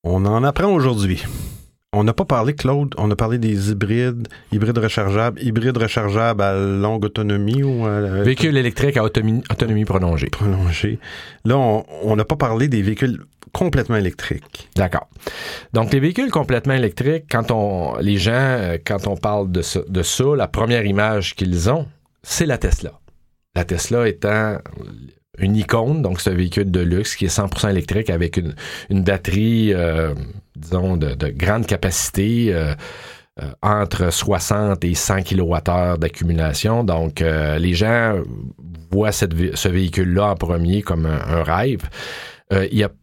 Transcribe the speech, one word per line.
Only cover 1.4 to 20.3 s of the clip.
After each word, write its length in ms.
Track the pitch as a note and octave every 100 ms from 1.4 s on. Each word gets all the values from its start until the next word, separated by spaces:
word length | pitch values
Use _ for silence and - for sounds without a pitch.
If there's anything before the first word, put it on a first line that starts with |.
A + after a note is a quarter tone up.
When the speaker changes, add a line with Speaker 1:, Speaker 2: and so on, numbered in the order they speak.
| - - - _ _
Speaker 1:
On 100 | G#2
n'a 100 | G#2+
pas 120 | -
parlé, 300 | F#3+ B2+ A2+
Claude, 400 | D3 B2+ C#3+ C#3 -
on 140 | G#2+
a 40 |
parlé 220 | G#2 A2+ A#2+
des 340 | A2+ G#2 G2
hybrides, 560 | G#2 G2+ A2+ B2 A#2+ A2 - -
hybrides 260 | G#2 G#2+ A#2
rechargeables, 640 | G#2+ - G2 G2+ A#2 G2+
hybrides 340 | B2+ A2 A#2 A#2+
rechargeables 640 | A2+ - G#2 G#2 A#2 G#2+
à 140 | G2
longue 500 | G2 G2 G2 G#2 A2
autonomie 560 | G#2 A2+ G#2 G2+ G2+ C3
ou... 240 | C#3 B2
à 380 | A2 G#2 G2+ F#2
Speaker 2:
Véhicule 340 | G#2+ B2+ D#3+ C#3
électrique 400 | A#2+ - C#3+ C#3
à 60 |
automi-, 400 | A2 A#2 A2 A#2 -
autonomie 340 | - A2+ G#2+
prolongée. 420 | G#2+ F#2+ F2 D#2+ C2+
Speaker 1:
prolongée. 720 | - G#2 F#2+ F#2 D#2+ G#2 A2+ - - - -
Là, 120 | A2 C3+
on, 280 | B2 G#2+ - D2+
on 120 | G#2
n'a 80 | G#2+
pas 140 | G#2+ D2+
parlé 300 | B2 A2+ C#3+
des 140 | A#2
véhicules 440 | G2 G#2+ C3 A2+ - _ -
complètement 460 | - F3+ C3+ A2 A2
électriques. 720 | F#2 - - - - - -
Speaker 2:
D'accord. 320 | - F#2 - - - - - - - -
Donc, 200 | A2 A2+
les 60 | C3+
véhicules 320 | D3+ F3+ C4
complètement 420 | E3 C#3+ A#2+ C#3
électriques, 520 | C3 A2+ - B2+ D#3+ D3+
quand 220 | A#2+ A2+
on... 460 | A2+ G#2 F#2 D2+ A1+
Les 180 | F#2+ G2+
gens, 140 | F#2
euh, 440 | A#2+ C3+ B2+ F2+ E2
quand 240 | - G2+ G2+
on 100 | F#2+
parle 340 | G#2 G#2 G2
de 100 | F2+
ça, 200 | E2 F#2 -
de 160 | F#2+
ça, 320 | F#2+ - C3+